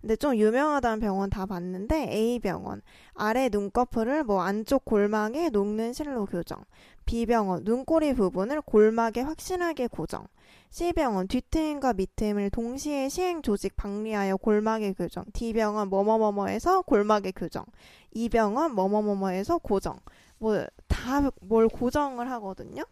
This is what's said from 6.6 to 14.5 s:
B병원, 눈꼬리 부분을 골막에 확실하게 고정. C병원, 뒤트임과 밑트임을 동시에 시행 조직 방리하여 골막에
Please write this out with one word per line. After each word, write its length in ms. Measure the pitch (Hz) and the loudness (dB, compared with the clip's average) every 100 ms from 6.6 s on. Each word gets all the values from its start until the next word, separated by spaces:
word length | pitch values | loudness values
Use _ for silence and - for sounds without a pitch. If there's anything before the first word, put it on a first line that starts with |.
| - _ - - - | -14 _ -20 -8 -4
B병원, 580 | 233 226 233 202 180 | -2 2 2 4 -2
눈꼬리 500 | 185 240 269 320 311 | 0 -2 2 2 4
부분을 480 | 262 190 175 202 302 | 2 2 2 -2 -2
골막에 600 | - 220 214 226 226 220 | 2 6 6 6 0 0
확실하게 680 | 269 320 - 370 349 302 240 | -4 -6 -6 -2 -2 -2 -4
고정. 400 | - 165 - - _ _ - _ | -4 -8 -8 -12 _ _ -20 _
C병원, 580 | - 349 330 277 202 190 | -6 -2 0 0 0 0
뒤트임과 680 | 254 - 320 311 294 262 | -2 0 -2 0 0 0
밑트임을 560 | 202 190 - 214 208 202 | 0 -2 -2 -2 0 -2
동시에 580 | 196 233 262 302 285 269 | -2 -6 -6 -4 -2 -2
시행 320 | 277 359 339 | -2 -2 -2
조직 340 | 277 202 196 - | -2 -2 -2 -6
방리하여 600 | 208 202 220 214 196 190 | -6 -6 -4 -2 0 0
골막에 560 | - | 2